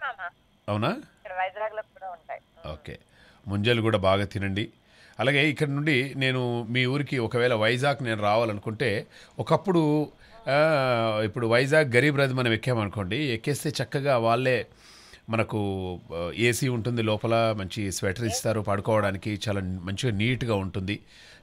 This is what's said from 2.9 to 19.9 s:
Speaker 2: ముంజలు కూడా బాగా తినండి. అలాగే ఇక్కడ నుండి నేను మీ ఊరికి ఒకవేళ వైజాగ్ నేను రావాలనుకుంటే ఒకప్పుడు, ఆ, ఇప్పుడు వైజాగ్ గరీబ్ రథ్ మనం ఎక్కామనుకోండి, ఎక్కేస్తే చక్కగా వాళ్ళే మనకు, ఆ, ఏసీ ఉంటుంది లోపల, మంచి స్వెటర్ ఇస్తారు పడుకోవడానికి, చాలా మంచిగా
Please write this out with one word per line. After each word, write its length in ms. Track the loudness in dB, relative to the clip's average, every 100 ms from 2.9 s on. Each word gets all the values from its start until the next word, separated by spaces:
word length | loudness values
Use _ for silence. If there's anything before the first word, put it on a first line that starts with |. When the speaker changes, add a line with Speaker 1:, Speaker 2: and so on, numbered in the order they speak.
| -16 _ _ -20 _ -6
Speaker 2:
ముంజలు 340 | 0 2 4
కూడా 160 | 4 4
బాగా 260 | 4 2
తినండి. 440 | 0 -4 -4 -2 -4 _ _ -20 -18 -2
అలాగే 280 | 0 4 2
ఇక్కడ 200 | 2 -2
నుండి 440 | 0 2 0 0 -2
నేను 500 | 0 0 0 -2 -2
మీ 160 | 0 0
ఊరికి 320 | 0 -2 -2
ఒకవేళ 360 | 0 2 2
వైజాగ్ 500 | 4 2 2 0 0
నేను 180 | -2 0
రావాలనుకుంటే 840 | 2 4 2 -2 -6 -2 -2 -2 -6 -18 -18 -8
ఒకప్పుడు, 680 | 0 0 2 2 4 2 -2 -8 -20 -10 0
ఆ, 760 | 4 4 4 2 2 2 0
ఇప్పుడు 220 | -2 0 2
వైజాగ్ 500 | 2 4 4 6 4
గరీబ్ 220 | 4 2
రథ్ 140 | 0
మనం 200 | 2 0
ఎక్కామనుకోండి, 640 | 0 0 -2 -2 -4 -4 -2
ఎక్కేస్తే 560 | -2 -2 -4 -4 -4 -4
చక్కగా 360 | -4 -2 0 2
వాళ్ళే 480 | 4 2 2 0 -2 -14 -20 -20 -20 -18 -4
మనకు, 680 | -2 0 -2 -2 -2 -4 -8 -10
ఆ, 180 | -6 -4
ఏసీ 340 | 2 2 2 0
ఉంటుంది 340 | -2 -2 -2
లోపల, 520 | 0 0 0 2 2 -2
మంచి 340 | -6 -6 -6
స్వెటర్ 320 | -4 -4 -2
ఇస్తారు 360 | -4 -2 -2 -2
పడుకోవడానికి, 800 | -2 -2 0 0 0 -2 -4 -4 -4
చాలా 120 | -4
మంచిగా 560 | -4 -6 -6